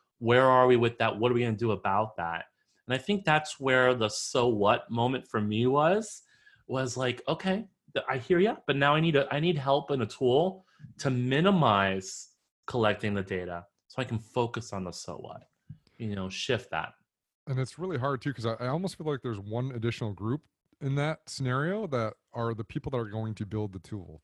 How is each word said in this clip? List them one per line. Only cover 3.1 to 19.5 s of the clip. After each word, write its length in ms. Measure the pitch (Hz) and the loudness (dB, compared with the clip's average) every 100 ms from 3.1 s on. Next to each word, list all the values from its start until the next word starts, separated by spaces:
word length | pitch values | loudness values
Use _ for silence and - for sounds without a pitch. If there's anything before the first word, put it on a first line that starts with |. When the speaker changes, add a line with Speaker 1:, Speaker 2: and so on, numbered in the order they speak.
| 202 170 | -2 2
Speaker 1:
that's 340 | 151 151 - | 0 0 -4
where 340 | 135 131 127 123 | 2 4 6 4
the 120 | 107 | 0
"so 380 | - - 135 120 | -2 -2 2 2
what" 420 | 107 101 117 - | 4 4 2 0
moment 380 | 117 123 127 - | -2 0 -2 -4
for 140 | 113 | -4
me 260 | 104 107 123 | 0 0 2
was, 540 | 143 156 208 226 - _ _ _ _ - | 4 4 2 -2 -14 _ _ _ _ -8
was 280 | 131 127 120 | -4 -4 -2
like, 260 | 127 123 - | -4 -2 -4
"Okay, 400 | 160 190 196 - _ _ | -4 -2 -4 -6 _ _
th-, 120 | - - | -6 -4
I 100 | 131 | -4
hear 220 | 120 175 | 0 2
ya, 180 | 214 - - | 2 0 -2
but 120 | 139 | 2
now 180 | 143 156 | 4 4
I 60 | |
need 160 | 165 143 | 4 2
a, 100 | - | 2
I 80 | 143 | 0
need 160 | 170 151 | 0 0
help 320 | 135 143 143 | 2 0 0
and 140 | 135 | -2
a 20 | 107 | -2
tool 600 | - 127 135 185 190 _ _ - - | 0 4 4 2 -2 _ _ -20 -4
to 100 | 143 | -2
minimize 1200 | 123 127 139 190 185 131 101 98 95 - - - _ _ _ - | 0 0 4 4 6 6 6 4 0 -6 -14 -18 _ _ _ -6
collecting 480 | 127 110 101 107 101 | 2 2 2 -2 -2
the 80 | |
data 420 | 95 92 90 87 - _ _ | -4 -6 -6 -10 -14 _ _
so 140 | - | -8
I 40 | 123 | -6
can 140 | 110 | -6
focus 520 | - 123 117 117 - | -4 -2 -2 -4 -8
on 140 | 98 90 | -8 -8
the 60 | |
so 240 | - - - | -10 -12 -14
what," 320 | - 80 _ _ - - _ - | -14 -18 _ _ -20 -20 _ -10
you 180 | 110 101 | -8 -6
know, 140 | 95 | -6
shift 400 | 95 - 117 - | -6 -2 -2 -2
that. 220 | 80 82 _ _ _ _ _ - | -6 -6 _ _ _ _ _ -6
Speaker 2:
And 100 | 127 | -4
it's 200 | 131 - | -4 -6
really 180 | 185 143 | -6 -2
hard 240 | 135 135 | -2 -2
too, 100 | 147 | -4
'cause 140 | 123 113 | -4 -4
I, 80 | |
I 140 | 110 123 | -2 -4
almost 280 | 160 185 - | -4 -4 -6
feel 120 | 156 | -6
like 160 | 135 | -6
there's 160 | 123 101 | -6 -8
one 320 | 101 | -6